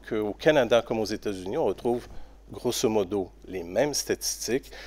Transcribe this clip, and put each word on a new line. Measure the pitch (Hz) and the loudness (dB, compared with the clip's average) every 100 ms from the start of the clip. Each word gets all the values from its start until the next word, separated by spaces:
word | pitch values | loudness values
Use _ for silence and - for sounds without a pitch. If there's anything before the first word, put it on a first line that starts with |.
| - | -6
qu'au | 110 107 | -2 -2
Canada | - 160 151 113 117 | 2 4 6 6 4
comme | - 113 | 4 -2
aux | 101 | -2
États-Unis, | 104 107 95 92 143 | -4 -4 -6 -4 -2
on | |
retrouve | 120 92 123 120 - - - - - | 0 0 0 -2 -4 -14 -14 -18 -18
grosso | - 123 - 117 | -6 -4 0 2
modo | 110 90 101 90 - - | 2 2 -2 -4 -10 -12
les | 92 | -10
mêmes | 85 98 147 | -4 0 0
statistiques. | 131 - 98 - - - 131 - - | 0 -2 -4 -4 -6 -2 -4 -4 -16